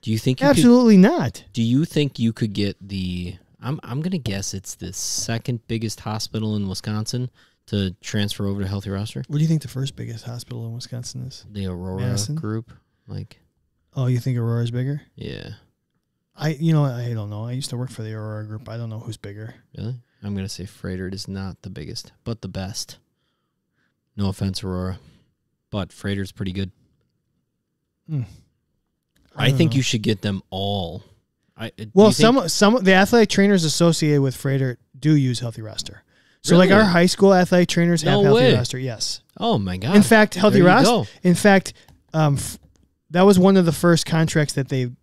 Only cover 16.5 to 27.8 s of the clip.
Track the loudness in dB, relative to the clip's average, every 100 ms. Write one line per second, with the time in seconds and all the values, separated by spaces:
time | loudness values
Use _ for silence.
16.5 | -2 0 2 0 -2 -6 -6 -8 -10 -8
17.5 | -8 -8 -8 -10 -10 -12 -10 -10 -12 -12
18.5 | -14 -14 -12 -10 -12 -12 -14 -16 -16 -16
19.5 | -18 _ -12 -10 -12 _ _ -10 -8 -8
20.5 | -10 -14 -14 -10 -8 -8 -10 -12 -10 -10
21.5 | -12 -16 -14 -14 -14 -18 _ -12 -12 -10
22.5 | -10 -10 -10 -14 -18 _ _ _ _ _
23.5 | _ _ _ _ _ _ -6 -6 -4 -6
24.5 | -6 -8 -6 -6 -10 _ _ _ _ _
25.5 | _ _ -8 -8 -8 -6 -6 -6 -8 -8
26.5 | -6 -8 _ _ _ _ _ _ _ _
27.5 | _ _ _